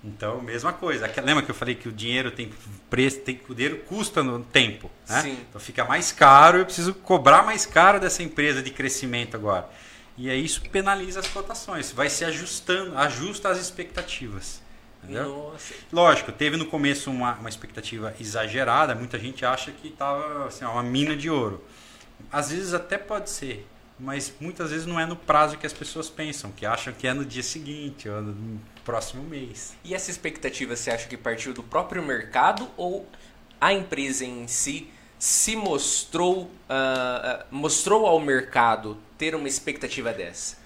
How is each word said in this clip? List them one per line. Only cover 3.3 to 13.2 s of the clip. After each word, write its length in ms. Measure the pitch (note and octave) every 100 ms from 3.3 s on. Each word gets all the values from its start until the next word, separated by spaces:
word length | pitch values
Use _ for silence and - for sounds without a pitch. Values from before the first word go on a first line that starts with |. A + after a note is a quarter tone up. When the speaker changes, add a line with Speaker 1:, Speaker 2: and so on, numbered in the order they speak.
| B2+ -
Speaker 1:
o 60 |
dinheiro 240 | A#2+ C#3 - -
custa 360 | G3+ - -
no 180 | C3 A#2+
tempo, 500 | A#2+ C#3 A#2 G#2 - - -
né? 140 | A#2
Speaker 2:
Sim. 160 | D3 B2+ A#2+
Speaker 1:
Então 100 | G#2
fica 240 | - A2+
mais 280 | A#2 D#3 E3+
caro, 460 | - C#3+ C#3 D#3+ F3+
eu 60 | F#3
preciso 260 | - E3+
cobrar 500 | F#3+ - F3+ C3 D#3+
mais 220 | G#3 G#3+
caro 340 | - D#3+ F#3 G3+
dessa 240 | F#3 -
empresa 400 | E3 - D3 C3+
de 80 | C3
crescimento 640 | - C3+ - B2+ A#2+ A2+ A2+
agora. 300 | G#2 F#2 - - - - - -
E 100 | B2+
aí 160 | C3
isso 160 | D#3+ - -
penaliza 500 | F#3+ G3 G3 F#3 F#3
as 80 | F#3
cotações, 600 | G3+ G3 - - E3+ C3+
vai 200 | - C#3+
se 140 | -
ajustando, 760 | E3 D#3 - - - F#3 F#3 C3+
ajusta 500 | D3 B2